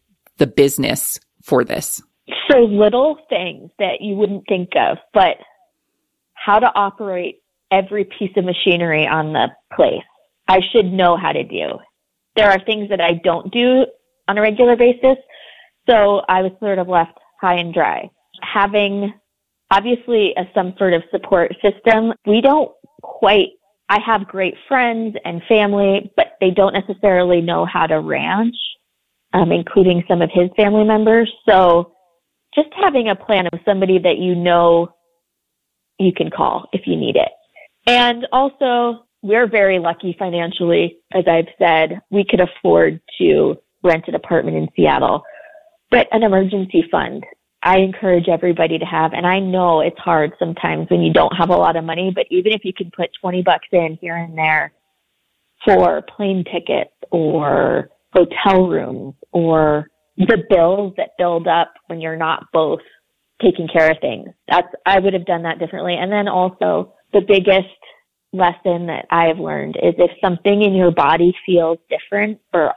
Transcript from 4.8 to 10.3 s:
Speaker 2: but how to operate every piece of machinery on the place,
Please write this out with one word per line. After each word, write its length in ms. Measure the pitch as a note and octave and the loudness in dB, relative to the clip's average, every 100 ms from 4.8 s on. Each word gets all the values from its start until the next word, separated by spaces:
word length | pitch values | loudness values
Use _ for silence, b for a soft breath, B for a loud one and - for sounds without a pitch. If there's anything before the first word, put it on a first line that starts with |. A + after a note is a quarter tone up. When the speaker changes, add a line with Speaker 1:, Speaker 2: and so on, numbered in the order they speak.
| G#2+ - _ | -2 -4 _
Speaker 2:
but 240 | G#3+ F3+ - - _ _ _ _ _ _ _ _ | 2 2 0 -10 _ _ _ _ _ _ _ _
how 240 | - - G#3 | -10 0 2
to 120 | A#3+ | 2
operate 600 | - G3+ G3 G#3 F3+ F3+ - _ _ _ | 0 -4 -6 -10 -8 -8 -12 _ _ _
every 320 | F#3+ F#3+ G#3 | -2 0 -4
piece 260 | G3 - F#3+ F#3+ | -6 -6 -6 -4
of 80 | |
machinery 640 | F3+ F3+ - F3 E3+ D#3 D3+ | -4 -2 0 0 0 -2 -2
on 260 | D#3+ D#3 | -2 -2
the 160 | D3+ B2 - _ | -2 -4 -6 _
place, 300 | - B2 E2 - _ _ | 0 0 0 -10 _ _